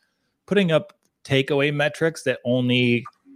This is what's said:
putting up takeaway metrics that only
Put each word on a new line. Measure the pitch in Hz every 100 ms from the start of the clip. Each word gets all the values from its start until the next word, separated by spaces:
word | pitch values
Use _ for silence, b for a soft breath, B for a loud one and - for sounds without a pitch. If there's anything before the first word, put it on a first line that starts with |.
| _ _ _ _
putting | - 196 175
up | 151 - _ _ _
takeaway | - 135 135 143 147
metrics | 147 147 - 160 160
that | 131 120
only | 120 127 123 123 123 120 - _ _